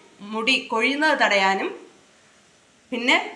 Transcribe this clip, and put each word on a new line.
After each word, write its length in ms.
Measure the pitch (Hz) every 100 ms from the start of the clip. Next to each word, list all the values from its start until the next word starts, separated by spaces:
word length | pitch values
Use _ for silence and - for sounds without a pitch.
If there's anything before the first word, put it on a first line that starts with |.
| - - 202
മുടി 220 | 220 226 262 -
കൊഴിയുന്നത് 440 | 226 247 285 311 285
തടയാനും 480 | 214 202 190 196 330 - - - _ _ _ _ _ _ _ _ -
പിന്നെ 240 | 233 247 339 -